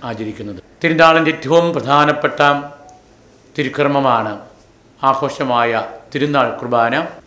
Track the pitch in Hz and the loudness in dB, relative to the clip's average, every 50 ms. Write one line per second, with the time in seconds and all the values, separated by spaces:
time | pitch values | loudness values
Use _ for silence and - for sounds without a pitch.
0 | - 123 117 104 113 107 104 - 113 104 101 90 - _ _ _ - 165 160 156 | -8 -10 -10 -8 -8 -10 -10 -10 -12 -14 -14 -14 -18 _ _ _ -2 -2 4 6
1 | 165 160 160 165 165 156 156 - - 131 156 170 175 170 165 151 113 127 139 143 | 6 6 6 6 4 2 -2 -2 -2 2 2 4 4 2 -2 -4 -2 2 2 4
2 | 147 151 147 147 - - - - 147 143 143 143 - - - - - - - - | 4 2 0 0 -2 -4 0 2 2 4 4 2 -2 -10 -16 -20 -20 -20 -20 -20
3 | _ _ _ _ _ - _ _ _ - - - 147 131 - - 147 139 143 139 | _ _ _ _ _ -20 _ _ _ -16 -8 -6 -6 -6 -2 -2 0 0 0 0
4 | 135 131 120 117 110 107 104 104 - - - _ _ _ _ _ _ _ _ _ | 2 2 0 0 -2 -4 -8 -10 -14 -20 -20 _ _ _ _ _ _ _ _ _
5 | - 135 135 139 - 139 - - 147 131 123 120 117 117 117 110 104 - - - | 0 0 0 0 -2 -6 -6 -6 -4 -2 0 0 0 0 0 -2 -4 -6 -12 -18
6 | - - - 147 135 147 143 143 127 117 110 - - 120 120 120 117 117 123 147 | -20 -10 -6 -4 -4 0 0 0 0 0 -2 -8 -8 -2 0 0 0 0 0 -2
7 | 165 165 - - - | -4 -6 -10 -18 -20